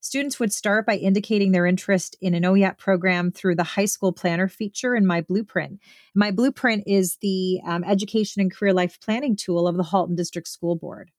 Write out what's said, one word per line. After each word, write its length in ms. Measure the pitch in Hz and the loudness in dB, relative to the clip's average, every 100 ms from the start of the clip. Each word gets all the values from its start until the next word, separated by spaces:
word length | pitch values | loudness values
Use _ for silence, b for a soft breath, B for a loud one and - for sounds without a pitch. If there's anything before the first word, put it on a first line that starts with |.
Students 360 | - 269 277 - | -6 -6 -6 -2
would 140 | 226 | -4
start 340 | - 214 208 220 | -2 0 0 0
by 120 | 208 | 0
indicating 560 | 185 196 202 214 196 | 2 0 2 0 4
their 120 | 185 175 | 4 4
interest 520 | 185 - 190 - - | 0 2 0 0 -6
in 140 | 190 | -2
an 100 | 170 | 0
oyat 340 | 175 196 190 - | 4 4 4 0
program 540 | - 185 185 180 175 | 0 2 2 0 0
through 240 | - 190 170 | -2 -2 0
the 80 | |
high 220 | 170 - 208 | -2 0 -2
school 260 | - 190 | 0 -2
planner 380 | 180 180 170 190 | 0 -2 0 -2
feature 460 | - 214 - 254 247 | -4 -10 -6 -2 2
in 120 | 196 | 2
My 140 | 170 | 2
Blueprint. 580 | 165 185 214 - 143 165 b b b | 0 -4 -2 -6 -6 -12 b b b
My 160 | 196 208 | 0 0
Blueprint 540 | 196 254 - 247 214 208 | 2 0 2 0 0 2
is 320 | 196 185 - | 2 2 -2
the, 400 | 202 190 185 185 - | -2 -2 0 -2 -2
um, 200 | 170 175 | -4 0
education 560 | 196 202 220 208 - | 0 0 -2 -2 0
and 120 | 190 | -2
career 200 | - 202 | 0 0
life 260 | 185 180 - | 2 0 -4
planning 380 | - 220 285 208 | -6 -4 -2 -4
tool 280 | - 170 175 | -2 0 0
of 120 | 175 | 0
the 60 | |
Halton 320 | 165 190 170 175 | 0 0 0 -2
District 340 | 170 175 170 | -4 -6 -12
School 260 | - 170 170 | -8 -4 -4
Board. 360 | 160 110 175 | -6 -16 -20